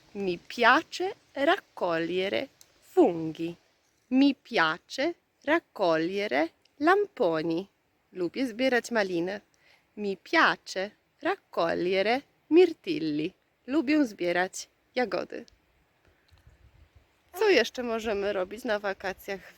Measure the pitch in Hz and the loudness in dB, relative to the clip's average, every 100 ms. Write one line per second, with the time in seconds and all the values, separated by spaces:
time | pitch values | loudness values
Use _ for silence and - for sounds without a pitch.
0 | _ 202 196 175 - - 226 269 - - | _ -8 -6 -6 -10 2 4 4 2 -6
1 | 359 - _ 277 285 392 - - 185 165 | -6 -8 _ -2 0 0 -2 -6 -4 -2
2 | 165 180 190 220 269 _ - _ _ - | -2 -4 -2 -4 -6 _ -20 _ _ 4
3 | 269 165 160 156 165 170 _ _ _ _ | 4 4 -6 -6 -10 -10 _ _ _ _
4 | _ 262 285 254 - 214 160 165 - - | _ 4 4 2 -4 0 0 -2 -8 -4
5 | 311 349 _ _ - 330 - - 180 160 | -4 -4 _ _ -2 -2 -2 -2 0 2
6 | 165 196 208 262 330 - _ _ 302 403 | 0 -4 -2 -2 -2 -4 _ _ 2 4
7 | 415 - 190 160 165 165 196 _ _ _ | 2 0 0 0 0 -4 -6 _ _ _
8 | _ 185 175 220 262 214 262 247 - 226 | _ -6 -6 -2 -6 -2 0 0 0 -2
9 | 190 170 180 202 - _ _ _ _ - | -2 -2 -4 -6 -14 _ _ _ _ -8
10 | 208 190 - 330 233 170 - 190 202 - | -6 -6 -2 2 2 2 -6 -8 -8 -10
11 | _ _ 311 392 _ - 170 175 175 190 | _ _ -6 -6 _ -2 -2 0 0 0
12 | 202 254 - _ _ 320 359 320 202 151 | 0 -2 -4 _ _ 6 6 4 -6 -4
13 | 156 147 165 - _ _ - 285 247 302 | -2 -2 -4 -8 _ _ -4 -2 2 2
14 | 262 196 175 175 185 - - _ _ - | 0 -2 -2 0 -2 -4 -16 _ _ -4
15 | 240 - - - 233 _ _ _ _ _ | -2 -2 -6 -10 -16 _ _ _ _ _
16 | _ _ _ _ - _ _ _ _ _ | _ _ _ _ -20 _ _ _ _ _
17 | _ _ _ 370 427 311 226 - 240 226 | _ _ _ 0 4 4 4 -2 -6 -4
18 | 226 202 196 202 185 208 254 208 202 196 | -4 -4 -2 -4 -6 -8 -4 -4 -4 -6
19 | 190 190 - 196 - | -8 -10 -10 -12 -12